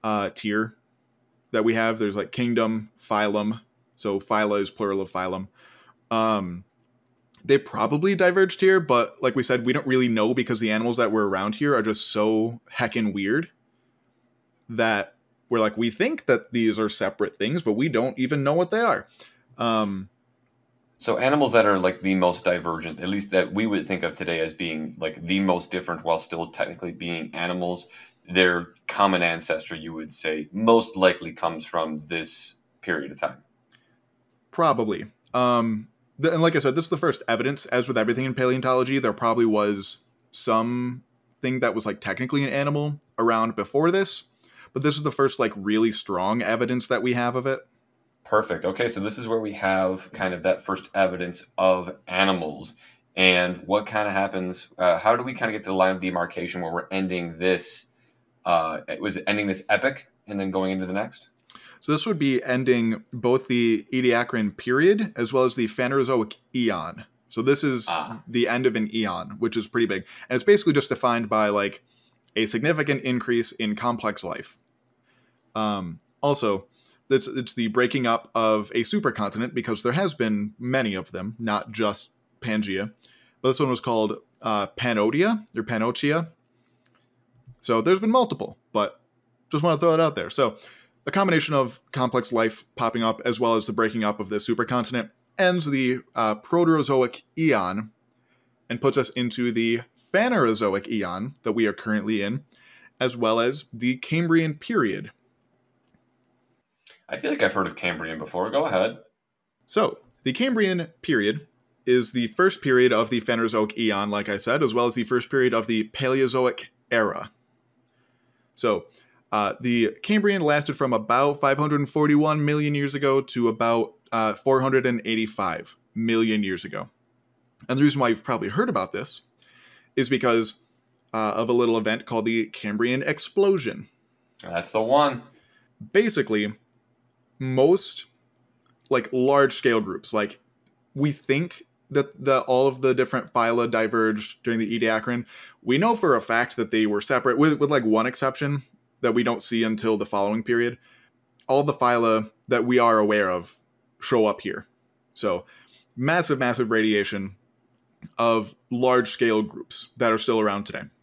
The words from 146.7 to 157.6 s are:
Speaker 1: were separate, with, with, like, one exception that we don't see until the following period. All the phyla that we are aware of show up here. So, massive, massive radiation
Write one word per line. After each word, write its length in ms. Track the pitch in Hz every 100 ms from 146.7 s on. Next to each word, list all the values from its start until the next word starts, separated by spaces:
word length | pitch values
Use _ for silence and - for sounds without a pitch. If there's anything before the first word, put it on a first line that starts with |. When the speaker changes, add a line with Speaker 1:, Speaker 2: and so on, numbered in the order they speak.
| 110 107
Speaker 1:
were 160 | 104
separate, 380 | - 127 127 120
with, 200 | 151 147
with, 120 | 143
like, 120 | 143
one 220 | 113 110 120
exception 560 | 123 135 131 143 143 - _ _ _
that 120 | 123
we 100 | 113
don't 180 | 120 117
see 220 | - 117
until 340 | 113 110 113 107
the 80 | 101
following 380 | 101 101 110
period. 340 | 113 117 120 120 _ _ _ _ _ _ -
All 160 | 131
the 100 | 147
phyla 580 | 143 123 120 117 110 107 _ -
that 180 | 123 120
we 120 | 123
are 220 | 117 110
aware 300 | 104 104 95
of 300 | 90 85 - _ _ _ _
show 280 | - 120 107
up 140 | 98
here. 260 | 98 - - _ _ _ _ -
So, 300 | 107 90 - - _ - _ -
massive, 400 | 131 170 165 139
massive 320 | 123 120 117
radiation 640 | 113 110 104 101 101 98 98 _ _